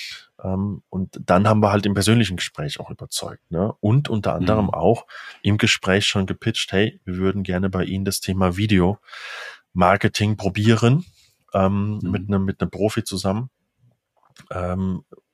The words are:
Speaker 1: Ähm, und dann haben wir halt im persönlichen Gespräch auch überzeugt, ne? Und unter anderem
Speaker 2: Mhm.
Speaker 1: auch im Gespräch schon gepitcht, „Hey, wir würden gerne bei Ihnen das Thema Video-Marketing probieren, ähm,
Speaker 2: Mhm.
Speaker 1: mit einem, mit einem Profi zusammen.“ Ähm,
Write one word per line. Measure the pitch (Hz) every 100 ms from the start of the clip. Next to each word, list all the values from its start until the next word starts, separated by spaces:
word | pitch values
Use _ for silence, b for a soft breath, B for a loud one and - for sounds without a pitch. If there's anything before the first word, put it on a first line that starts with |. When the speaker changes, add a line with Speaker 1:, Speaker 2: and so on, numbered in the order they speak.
| B B B -
Speaker 1:
Ähm, | 95 95 101 98 -
und | 92 92 -
dann | 92 90 101
haben | 107
wir | 104
halt | 104 101
im |
persönlichen | 101 95 117 95 87
Gespräch | - - 73 -
auch | -
überzeugt, | - - - - - -
ne? | 80 107 -
Und | 104 131 147
unter | 110 -
anderem | 85 90 107 95
Speaker 2:
Mhm. |
Speaker 1:
auch | - 87 123 B B B B
im | 101 104
Gespräch | 107 - - 95 -
schon | 101 95
gepitcht, | - - - -
„Hey, | 95 107 -
wir | - 90
würden | 95 101
gerne | 95 90 95
bei | 92
Ihnen | 92 95
das | 98 -
Thema | - 95 92 90
Video-Marketing | 104 95 90 101 - - - - - - _ 90 90 101 110 - 104 104
probieren, | 95 90 107 110 117 151 b b b _ _
ähm, | 98 95 101 104 107
Speaker 2:
Mhm. | 92
Speaker 1:
mit | 98 98
einem, | 98
mit | 95 -
einem | 90
Profi | 90 104 113
zusammen.“ | - 95 98 104 131 _ _ _ _ _ _ _ _ - -
Ähm, | 92 90 92 95 90 - - _